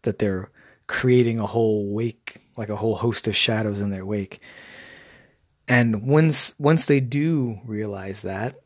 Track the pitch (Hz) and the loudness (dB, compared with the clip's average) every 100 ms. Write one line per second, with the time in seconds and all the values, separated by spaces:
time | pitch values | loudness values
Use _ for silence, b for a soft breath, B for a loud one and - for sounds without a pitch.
0 | - 101 107 95 92 b b b - - | -4 -2 -2 -2 -8 b b b -8 -2
1 | 131 123 117 113 104 117 113 107 101 104 | 4 4 4 0 -2 0 2 0 -2 -4
2 | 117 - - - _ - 107 101 113 104 | -4 -8 -18 -20 _ -12 -8 -4 -2 0
3 | 117 110 - 101 - 110 107 101 101 95 | -2 -2 -2 0 0 0 -2 -2 -4 -4
4 | 95 107 98 - B B B B B B | -4 -4 -6 -12 B B B B B B
5 | B B B B B _ - 123 117 107 | B B B B B _ 2 4 4 0
6 | 123 151 160 143 - - 143 160 - 143 | 2 4 4 2 -4 0 2 2 4 2
7 | 127 143 156 160 123 104 123 107 107 98 | 2 -2 0 0 -2 -6 -8 -6 -6 -6
8 | 95 98 95 95 117 - | -10 -8 -8 -6 -6 -8